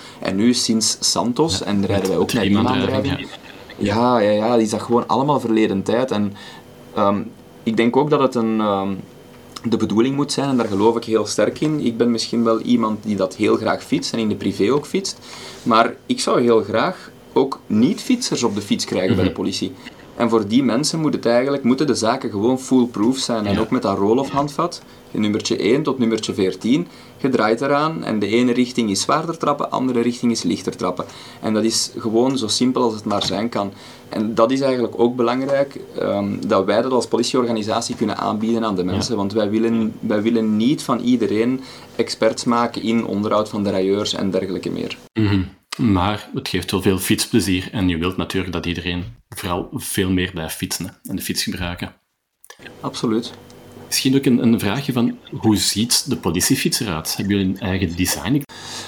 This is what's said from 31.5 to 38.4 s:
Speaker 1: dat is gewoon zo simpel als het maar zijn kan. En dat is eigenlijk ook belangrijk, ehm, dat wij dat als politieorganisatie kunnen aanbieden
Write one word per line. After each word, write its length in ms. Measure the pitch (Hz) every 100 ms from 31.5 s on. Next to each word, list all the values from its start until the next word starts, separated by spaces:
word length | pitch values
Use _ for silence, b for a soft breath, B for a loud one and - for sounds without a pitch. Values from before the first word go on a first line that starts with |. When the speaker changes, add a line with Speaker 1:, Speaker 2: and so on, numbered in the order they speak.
Speaker 1:
dat 100 | 107
is 280 | 110 113 - -
gewoon 400 | 113 113 127 135
zo 100 | 107
simpel 340 | - 127 127
als 100 | 123
het 120 | 107 107
maar 180 | 101
zijn 260 | - 92 117
kan. 240 | 117 98 101 B B B
En 260 | - 110 117
dat 160 | 117
is 100 | 135
eigenlijk 380 | 135 127 110 -
ook 160 | 120 127
belangrijk, 640 | 120 127 135 139 139 - - -
ehm, 320 | 101 101 101 101 -
dat 180 | 104 95
wij 160 | 104
dat 100 | 131
als 160 | 127 113
politieorganisatie 880 | 113 120 131 120 110 104 110 - 120
kunnen 220 | 110 -
aanbieden 480 | 98 107